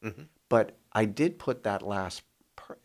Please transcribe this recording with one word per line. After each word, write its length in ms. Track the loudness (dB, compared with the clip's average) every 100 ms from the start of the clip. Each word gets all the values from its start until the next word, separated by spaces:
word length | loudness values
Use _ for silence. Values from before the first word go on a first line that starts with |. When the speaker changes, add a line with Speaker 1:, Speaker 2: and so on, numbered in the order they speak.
Speaker 1:
Mm-hmm. 200 | -10 -10 -16 _ 2
Speaker 2:
But 300 | 4 4 -2 _
I 100 | 0
did 340 | 0 2 0 0
put 240 | -4 -2
that 180 | -2 -4
last 400 | -4 -4 -6 -8 -16 _ _ -20
pur-, 220 | -18 -20